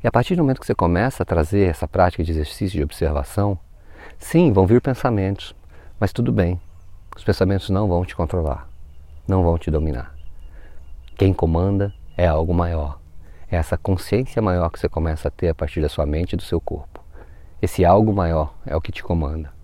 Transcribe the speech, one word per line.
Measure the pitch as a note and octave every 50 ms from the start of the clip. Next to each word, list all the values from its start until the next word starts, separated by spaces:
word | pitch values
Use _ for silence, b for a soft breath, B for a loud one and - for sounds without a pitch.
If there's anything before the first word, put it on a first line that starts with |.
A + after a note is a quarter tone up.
| -
E |
a | A#2+
partir | - A#2 A#2+ - F#3
do | F3+ D#3
momento | C3+ C3 -
que | -
você | - C3
começa | - F2+ E2+ F2 F2 A2 C3 - - F2+
a |
trazer | - F2+ E2 D#2 D#2 G2 G2+ G2
essa | F2 D#2+ - -
prática | - - F#2+ F2+ F2+ - - E2
de | E2
exercício | D#2+ D#2 D2+ - - - G2+ F#2+ F#2
de | D#2+ C#2+
observação, | D#2 - - F2 D#2 D2+ C#2+ C#2+ - - G#2 G2+ G2+ G2 - - - - B B B B B B B B B
sim, | - - - E3 F3+ D3 G2+
vão | F#2+ F#2+
vir | F2+ A2+ B2
pensamentos, | - C#3 B2+ - - C3 A2+ G2+ F#2+ F#2+ G2 - - - - - - b b b b b b -
mas | A2 F#2+ -
tudo | - A#2+ B2+
bem. | A2+ G#2 F2+ F2 F2+ E2+ - - - - - - - - - - -
Os | - -
pensamentos | - F#2+ - F#2+ F#2+ G2 F#2+ - -
não | F#2+ F#2+ G#2+
vão | G2+ F2 F2 F2+
te | - -
controlar, | - F#2 D#2 - F2+ D#2+ D2 B1+ - - - - - - - - - - - - - -
não | - F#2+ F#2
vão | F2 E2+ E2
te | D#2 - -
dominar. | D2+ D2+ D#2 D#2 C#2 A#1+ - - - - - - b b b b b b b b b b b b b - - - -
Quem | - G2 F#2+ F2+
comanda | - - E2 E2 E2 F2+ G2 G2+ G2 G2 G2+ - - - - -
é | - F2+
algo | E2+ D#2 D#2 E2 E2 E2+
maior. | F2 E2+ F2 E2+ D#2 D2+ D2 D2 - - - - b b b b b b b
É | -
essa | E2+ D#2+ - -
consciência | - - - F#2+ F2+ - - G#2 A#2 C3 - - A#2
maior | A2 G2 F2+ F2 E2+ E2
que | - -
você | - E2+
começa | - - D#2+ E2 D#2+ - -
a | E2
ter | - - - E2
a | D#2
partir | - - D#2 - E2
da | D2+ D2
sua | - - D2+
mente | D2 D2+ D#2+ F2+ - -
e |
do | -
seu | - - F2 E2
corpo. | - - E2 D#2 - - - - - b b b b b b b b b b b
Esse | - G2 - - F2+
algo | E2+ F2+ G#2 A2 G#2+
maior | G2 G2 F2+ E2+ E2 D#2 D#2 - - - -
é | - -
o | E2
que | - -
te | - - -
comanda. | - F2+ E2 D2+ C#2 D#2 D#2+ D#2 C#2+ - -